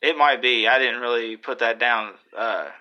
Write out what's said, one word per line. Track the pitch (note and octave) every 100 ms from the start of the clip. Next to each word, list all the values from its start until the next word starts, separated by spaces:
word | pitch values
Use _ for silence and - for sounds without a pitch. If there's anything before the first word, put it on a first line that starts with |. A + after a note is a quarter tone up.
It | C#3 D#3+
might | D3 C3
be. | B2+ A#2+ A2
I | C3
didn't | B2+ A#2+
really | A#2+ A#2+ A2+ A2
put | - B2
that | A#2 A2+
down. | A#2+ A#2 G#2+ F#2+ _ -
Uh, | A2+ F#2+ D2 -